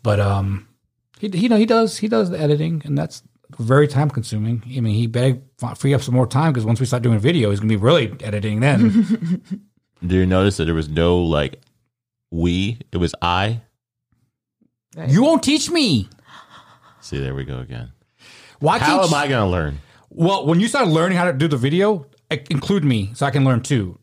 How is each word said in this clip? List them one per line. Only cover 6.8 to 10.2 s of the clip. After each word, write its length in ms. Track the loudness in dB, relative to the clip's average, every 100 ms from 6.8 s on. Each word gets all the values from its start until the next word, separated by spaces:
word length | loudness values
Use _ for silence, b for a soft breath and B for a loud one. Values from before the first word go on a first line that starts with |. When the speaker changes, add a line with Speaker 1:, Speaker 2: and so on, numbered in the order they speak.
Speaker 1:
we 40 |
start 180 | 0 0
doing 160 | 2 2
video, 300 | 2 2 0
he's 80 | 0
gonna 80 | 0
be 80 | 2
really 360 | 4 2 0 -6
editing 380 | -8 -4 -4 0
then. 840 | 2 4 4 4 2 -2 -2 -4 -6 -14 _ _
Speaker 2:
<laughs> 280 | _ _
Speaker 3:
Do 100 | 0
you 100 | 2